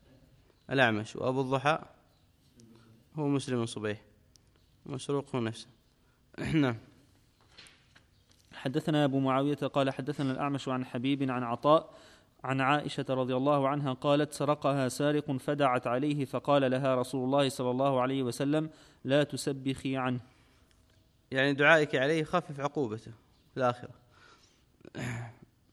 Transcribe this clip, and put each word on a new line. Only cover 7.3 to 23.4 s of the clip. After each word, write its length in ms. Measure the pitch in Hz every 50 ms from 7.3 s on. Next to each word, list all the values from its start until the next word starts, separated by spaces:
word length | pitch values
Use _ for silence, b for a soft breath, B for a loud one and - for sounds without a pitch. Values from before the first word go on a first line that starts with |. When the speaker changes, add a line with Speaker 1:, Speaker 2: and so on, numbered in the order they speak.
| _ _ _ _ B B B B B B B B B B _ _ _ _ _ _ _ _ _ - -
Speaker 2:
حدثنا 520 | - - 139 127 156 - - 156 151 147
أبو 140 | 139 131 135
معاوية 360 | 135 135 131 135 139 147 147
قال: 340 | 143 147 131 - 147 139 135
"حدثنا 420 | 131 - 135 139 147 - 147 135
الأعمش 380 | 131 - 143 143 139 135 - 139
عن 160 | 131 127 127
حبيب 460 | - - 127 120 135 139 135 139 131
عن 120 | 123 123 127
عطاء 500 | 117 117 117 - 147 151 160 - - B B B B B B B B B _ -
عن 180 | 127 131 135
عائشة 440 | 135 131 147 147 - 139 - - 139 -
رضي 260 | 131 127 131 123 131
الله 320 | 127 135 143 147 143 135 135
عنها 260 | 143 147 143 143 127
قالت: 400 | 120 - 147 143 147 151 143 -
سرقها 540 | - 147 139 147 147 - 143 139 139 135 127
سارق 440 | - - 147 147 151 151 143 -
فدعت 560 | 143 127 - - 147 143 143 135 123 127 123 123
عليه 380 | 120 127 139 151 147 147 135
فقال 460 | 123 - 123 - - 143 143 135 127
لها 240 | 131 131 139 135 131
رسول 280 | 127 120 - - 135 127
الله 260 | 127 135 143 139 135
صلى 220 | 123 - 131 123
الله 300 | 123 127 135 139 139 127
عليه 220 | 123 131 135 135 131
وسلم: 460 | 123 117 - 139 139 147 156 156 160 B B B B B B B
لا 200 | 131 135 147 147
تسبخي 760 | 139 - 127 - 151 139 135 131 135 131 - - 139 135 131
عنه". 220 | 127 127 127 123 - b b b b b b b b b b _ _ _ _ _ _ _ _ _ _ -
Speaker 1:
يعني 220 | 131 135 135 139 143
دعائك 420 | 131 147 147 165 160 151 147 -
عليه 260 | 139 127 143 165 165
يخفف 380 | 151 - - 180 165 - 147 143
عقوبته 520 | 139 143 - 160 139 113 104 113 - - 113 - _ _ _ _